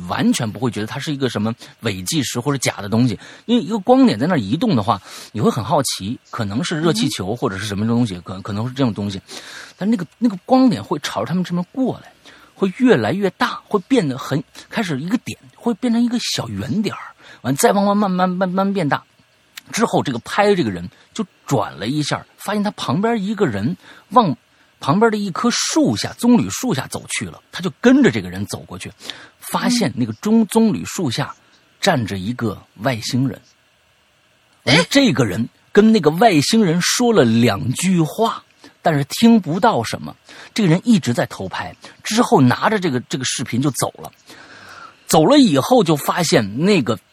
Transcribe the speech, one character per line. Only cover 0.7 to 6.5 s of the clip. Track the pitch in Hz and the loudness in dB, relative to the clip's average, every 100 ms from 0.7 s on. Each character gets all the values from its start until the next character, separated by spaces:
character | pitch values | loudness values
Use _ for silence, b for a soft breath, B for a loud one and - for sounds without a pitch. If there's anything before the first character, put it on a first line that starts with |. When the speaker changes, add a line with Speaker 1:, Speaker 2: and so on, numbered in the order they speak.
| 104 | -4
Speaker 1:
得 | 110 | -8
它 | 139 | -8
是 | 160 | -6
一 | 139 | -4
个 | 131 | -4
什 | 110 | -2
么 | 110 117 B B | -4 -4 B B
伪 | 113 95 | -6 -6
计 | 90 160 | -4 -4
时 | 117 123 | -2 -4
或 | 143 | -4
者 | 139 | -2
假 | 117 - | -4 -6
的 | 101 | -2
东 | 110 127 | 2 2
西， | 92 B B B | 0 B B B
因 | 233 | -2
为 | |
一 | 156 | 0
个 | 220 | -4
光 | 208 262 247 | 4 6 6
点 | 107 | 4
在 | 156 | 0
那 | |
儿 | 165 | 0
移 | 95 151 | 0 -2
动 | 240 131 | 0 0
的 | |
话， | 101 101 B B B | 0 -2 B B B
你 | 104 | -2
会 | 190 | 0
很 | 117 | 0
好 | 107 156 | -2 0
奇， | 127 - 95 - - | 0 -4 -8 -10 -10
可 | - | -8
能 | 104 | -4